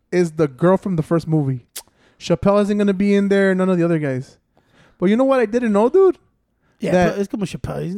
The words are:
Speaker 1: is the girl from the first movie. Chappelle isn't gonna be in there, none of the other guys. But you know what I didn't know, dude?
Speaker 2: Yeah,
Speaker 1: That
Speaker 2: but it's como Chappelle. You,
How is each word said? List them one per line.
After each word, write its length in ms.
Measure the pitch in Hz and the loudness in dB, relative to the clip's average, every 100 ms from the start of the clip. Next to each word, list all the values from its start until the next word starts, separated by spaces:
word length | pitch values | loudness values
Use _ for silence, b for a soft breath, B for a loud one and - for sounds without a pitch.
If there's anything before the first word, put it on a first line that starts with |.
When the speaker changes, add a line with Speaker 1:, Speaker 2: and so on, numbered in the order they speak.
| - | -6
Speaker 1:
is 220 | 180 175 | -2 -2
the 160 | 156 151 | 0 -4
girl 280 | 127 175 190 | 0 2 2
from 200 | 202 165 | 0 -4
the 60 | |
first 240 | - 170 156 | -2 -2 0
movie. 400 | 156 135 127 _ - - b b b | -2 -2 -6 _ -20 -20 b b b
Chappelle 420 | - 170 202 202 | -4 -2 2 2
isn't 160 | 208 208 | 0 0
gonna 160 | 202 | 0
be 200 | 190 202 | 0 0
in 140 | 202 202 | 2 2
there, 260 | 196 196 | 2 2
none 140 | 185 185 | 0 0
of 100 | 180 | 0
the 60 | |
other 140 | 170 165 | 0 0
guys. 400 | 147 131 131 _ _ _ b b b b | -2 -6 -8 _ _ _ b b b b
But 80 | 185 | 0
you 60 | 226 | 2
know 80 | |
what 160 | 269 262 | 2 2
I 60 | 214 | 0
didn't 260 | 240 233 | 0 0
know, 160 | 202 240 | 2 2
dude? 300 | 381 381 - _ _ _ _ _ - | 4 2 0 _ _ _ _ _ -8
Speaker 2:
Yeah, 140 | 175 | 0
Speaker 1:
That 180 | 180 175 | 2 2
Speaker 2:
but 80 | 196 | 0
it's 80 | 196 | -6
como 160 | 214 | -6
Chappelle. 420 | 190 143 - 147 | -8 -8 -10 -8
You, 80 | 160 | -8